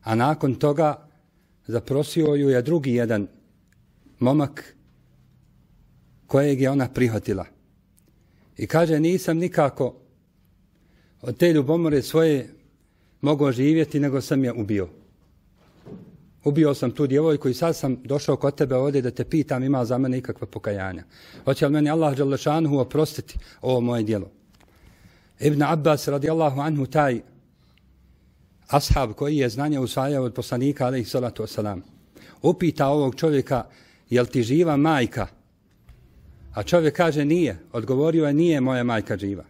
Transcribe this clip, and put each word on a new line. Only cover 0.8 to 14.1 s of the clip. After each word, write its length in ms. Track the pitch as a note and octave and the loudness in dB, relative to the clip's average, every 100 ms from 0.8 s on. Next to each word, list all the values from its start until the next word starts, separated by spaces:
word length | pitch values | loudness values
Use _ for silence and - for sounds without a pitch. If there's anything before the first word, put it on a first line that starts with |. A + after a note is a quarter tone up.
| D#3 C#3 - _ _ _ _ _ - | 0 0 -12 _ _ _ _ _ -6
zaprosio 680 | A2+ - C3+ D3 E3+ D3+ C#3+ | -6 -2 -2 -2 0 0 2
ju 140 | C#3 | 2
je 120 | B2+ | 2
drugi 320 | B2 E3+ C3+ | 2 -2 0
jedan 340 | A#2+ A#2 A2 G2+ - _ _ _ _ _ _ _ _ | 0 0 -2 -2 -10 _ _ _ _ _ _ _ _
momak 560 | A#2+ D3 C#3 - - _ _ _ _ _ _ _ _ _ _ _ _ _ _ _ _ | 2 2 0 -6 -20 _ _ _ _ _ _ _ _ _ _ _ _ _ _ _ _
kojeg 340 | C3+ D3 C3+ | 2 2 2
je 80 | C3 | 2
ona 180 | C#3 B2 | 0 -2
prihvatila. 580 | - B2 A2 - G2 F2 _ _ _ _ _ _ _ _ _ _ - | 0 0 0 -4 -6 -6 _ _ _ _ _ _ _ _ _ _ -10
I 100 | A#2 | 0
kaže, 320 | D#3+ E3+ D#3 | 2 2 2
nisam 380 | D#3+ F3+ F3+ E3 | 2 0 0 -2
nikako 580 | F3 F3 C#3+ - B2+ - _ _ _ _ _ _ _ _ _ _ _ _ | 0 2 0 0 -6 -6 _ _ _ _ _ _ _ _ _ _ _ _
od 160 | B2 A#2 | -10 2
te 160 | F3 | 4
ljubomore 480 | D#3 C3+ E3 E3 D3 | 4 2 0 2 0
svoje 520 | - D#3 D#3+ C#3+ A#2+ - _ _ _ _ _ _ | 0 2 4 2 -2 -16 _ _ _ _ _ _
mogao 300 | C#3 D3 C#3+ | 0 2 2
živjeti, 480 | B2 C#3+ D#3+ D3+ D3 | 2 2 2 0 0
nego 220 | C#3+ | 0